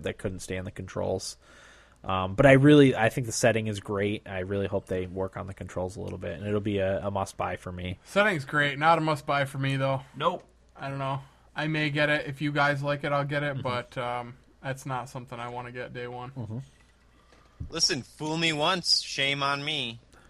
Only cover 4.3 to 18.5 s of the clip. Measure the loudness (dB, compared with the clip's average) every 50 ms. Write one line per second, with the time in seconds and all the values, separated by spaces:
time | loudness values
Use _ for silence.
4.3 | -8 -6 -4 -4 -2 -2 -2 -2 -2 -4 -4 -2 -4 -4 -4 -4 -6 -6 -6 -6
5.3 | -6 -8 -10 -10 -10 -12 -12 -8 -6 -6 -6 -6 -6 -8 -10 -10 -8 -8 -8 -8
6.3 | -8 -6 -4 -2 -2 0 0 0 0 2 2 2 0 0 -2 -2 -2 -2 -4 -4
7.3 | -4 -6 -6 -6 -6 -8 -10 -10 -10 -8 -8 -8 -8 -10 -10 -2 2 2 2 4
8.3 | 2 -2 -4 -2 0 0 0 0 0 2 4 4 6 6 4 0 -2 -2 -2 0
9.3 | 0 0 0 -2 -2 -2 -2 0 0 0 0 0 0 -2 -4 -8 -6 -2 0 0
10.3 | 0 -2 -6 -14 _ _ _ _ -14 -10 -10 -8 -6 -4 -4 -4 -4 -6 -8 -12
11.3 | -20 _ -20 -12 -6 -4 -2 0 0 0 0 0 2 2 2 2 2 0 -2 -4
12.3 | -6 -4 -2 0 2 4 4 4 2 0 0 -2 -2 -2 0 0 0 0 0 0
13.3 | -2 -2 -2 -2 -2 -2 -2 -2 -2 -2 -4 -6 -6 -6 -4 -2 -4 -4 -6 -8
14.3 | -12 -18 -20 _ _ _ -8 -8 -8 -8 -8 -8 -6 -6 -8 -8 -12 -14 -12 -12
15.3 | -12 -10 -10 -8 -8 -10 -10 -10 -10 -10 -10 -10 -10 -10 -10 -10 -10 -10 -12 -10
16.3 | -10 -10 -8 -8 -8 -10 -10 -12 -18 -20 -20 _ _ _ _ _ _ _ _ _
17.3 | -20 -20 -20 _ _ -12 -10 -8 -4 -2 0 0 0 -2 -6 -8 -10 -8 -4 -2
18.3 | -2 0 0 0